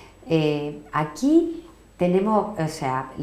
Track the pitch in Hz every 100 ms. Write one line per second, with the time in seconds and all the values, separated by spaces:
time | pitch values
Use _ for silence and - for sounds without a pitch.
0 | - - - 160 151 147 147 147 - 147
1 | 156 - 277 330 339 - - - - -
2 | 180 185 208 214 - - 156 - 135 131
3 | 135 -